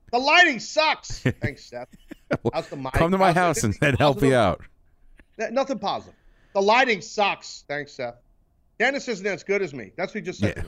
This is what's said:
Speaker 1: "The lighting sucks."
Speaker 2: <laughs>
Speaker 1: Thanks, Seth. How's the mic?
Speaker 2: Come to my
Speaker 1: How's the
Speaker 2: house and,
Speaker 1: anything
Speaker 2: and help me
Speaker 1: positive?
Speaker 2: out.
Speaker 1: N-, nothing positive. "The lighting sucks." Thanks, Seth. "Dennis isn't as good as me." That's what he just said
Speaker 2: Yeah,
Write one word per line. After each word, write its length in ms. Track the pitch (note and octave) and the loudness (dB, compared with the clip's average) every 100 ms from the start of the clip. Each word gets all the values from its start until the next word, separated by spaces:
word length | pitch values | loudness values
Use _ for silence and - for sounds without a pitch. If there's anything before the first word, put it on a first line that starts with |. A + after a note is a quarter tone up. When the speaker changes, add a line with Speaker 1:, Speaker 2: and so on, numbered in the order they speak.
| _ | _
Speaker 1:
"The 60 | A#3+ | -2
lighting 420 | C4+ E4+ F4 A#3+ | 4 6 4 2
sucks." 600 | - D4+ D#4 B3 - - | -4 -2 0 -2 -6 -6
Speaker 2:
<laughs> 220 | C3 - | -4 -2
Speaker 1:
Thanks, 240 | D3 C3+ - | -6 -8 -14
Seth. 240 | A#2+ B2 - _ - - - A#2 | -16 -16 -20 _ -20 -6 -4 -2
How's 160 | D#3+ - | -4 -6
the 80 | D3 | -10
mic? 160 | C3 | -4
Speaker 2:
Come 180 | - E3 | 0 2
to 60 | F#3+ | 4
my 100 | F#3+ | 4
Speaker 1:
How's 80 | E3+ | 4
the 40 | |
Speaker 2:
house 220 | F3 D3 | 2 0
and, 100 | A2 | -2
Speaker 1:
anything 160 | G#2 D3 | 0 0
Speaker 2:
and 80 | B2+ | 2
help 160 | D3 C3+ | 2 4
me 140 | C3+ | 4
Speaker 1:
positive? 80 | B2+ | 4
Speaker 2:
out. 220 | G2 - - _ _ _ _ - _ - | 4 0 -6 _ _ _ _ -20 _ -8
Speaker 1:
N-, 140 | A3 | -4
nothing 240 | A#3 C4+ B3 | -2 -2 -2
positive. 380 | G3 A#2+ F2+ - _ _ _ | -4 -6 -8 -20 _ _ _
"The 80 | G3 | 0
lighting 400 | G3 A#3 C4 G3+ | 4 4 4 0
sucks." 640 | - - G3 D#3+ - - - | -4 -2 0 -2 -10 -18 -10
Thanks, 240 | C#3+ C#3+ | -10 -10
Seth. 220 | - A#2+ - _ _ _ _ _ - | -10 -10 -10 _ _ _ _ _ -2
"Dennis 280 | A#3+ C#4 - | -2 -2 -6
isn't 200 | G3 G3+ | -6 -6
as 160 | E3+ | -6
good 180 | - G3 | -4 -4
as 140 | F3+ C3+ | -4 -8
me." 160 | G2 - | -14 -10
That's 160 | F#3 | -8
what 100 | G#3+ | -8
he 20 | F3 | -10
just 140 | F#3 | -4
said 160 | G2+ | -4
Speaker 2:
Yeah, 60 | - | -4